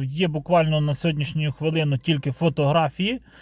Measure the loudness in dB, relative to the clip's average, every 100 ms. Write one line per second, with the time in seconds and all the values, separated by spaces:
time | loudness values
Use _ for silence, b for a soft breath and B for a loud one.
0 | -4 -2 -2 -2 2 2 4 2 0 0
1 | -2 -2 -2 -2 -4 -2 -2 0 0 0
2 | 0 -2 -2 0 0 2 2 2 0 0
3 | -4 -4 B B